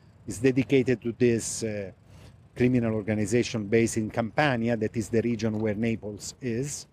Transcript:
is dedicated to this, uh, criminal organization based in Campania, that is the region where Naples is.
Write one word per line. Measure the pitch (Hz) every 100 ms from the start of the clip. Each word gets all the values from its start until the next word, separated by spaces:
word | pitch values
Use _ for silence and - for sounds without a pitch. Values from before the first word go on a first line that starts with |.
| _ - -
is | 98
dedicated | 135 127 - 139 123 120
to | 117
this, | 110 123 113 - -
uh, | 110 104 95 - - - - - -
criminal | - 123 127 117
organization | 110 98 107 104 120 113 113 101
based | 113 113 113
in | 107
Campania, | 120 113 - 147 123 113 117
that | 107 117
is | 104
the | 113
region | 113 113 113 107
where | 110
Naples | 104 117 110 104 101 - -
is. | 127 113 143 - -